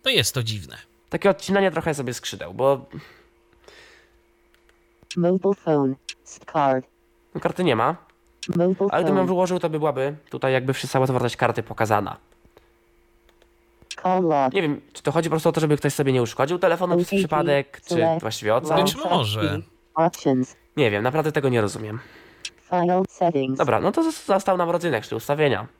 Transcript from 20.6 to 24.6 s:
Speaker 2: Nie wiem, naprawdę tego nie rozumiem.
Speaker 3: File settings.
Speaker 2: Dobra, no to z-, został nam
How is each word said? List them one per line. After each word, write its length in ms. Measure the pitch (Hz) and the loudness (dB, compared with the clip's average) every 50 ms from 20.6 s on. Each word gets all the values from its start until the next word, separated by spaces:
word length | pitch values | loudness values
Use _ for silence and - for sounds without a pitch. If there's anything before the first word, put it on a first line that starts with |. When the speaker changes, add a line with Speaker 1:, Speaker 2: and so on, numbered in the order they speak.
| _ _ _ | _ _ _
Speaker 2:
Nie 140 | 151 143 110 | 0 0 2
wiem, 120 | 101 101 110 | 2 0 -2
naprawdę 280 | 127 139 156 147 156 | 0 0 0 -2 0
tego 180 | 151 156 139 131 | -2 0 0 2
nie 120 | 123 117 | 2 2
rozumiem. 380 | 104 98 - - 110 107 107 123 - - - - - - - _ - - _ _ _ _ | 0 0 -4 -8 -10 -10 -10 -12 -14 -18 -20 -20 -20 -20 -20 _ -18 -18 _ _ _ _
Speaker 3:
File 340 | 185 180 175 175 180 185 190 - | -2 0 2 2 2 2 0 -2
settings. 480 | - - 185 170 165 139 135 131 131 | -2 0 0 0 2 0 -2 -2 0
Speaker 2:
Dobra, 220 | - 180 127 113 107 | 0 0 2 2 2
no 120 | 87 185 | 0 0
to 200 | 233 330 330 320 | 0 0 -2 -2
z-, 140 | 311 - - | -4 -6 -2
został 320 | - 196 196 - 208 185 | -2 -2 0 2 0 0
nam 120 | 180 | 0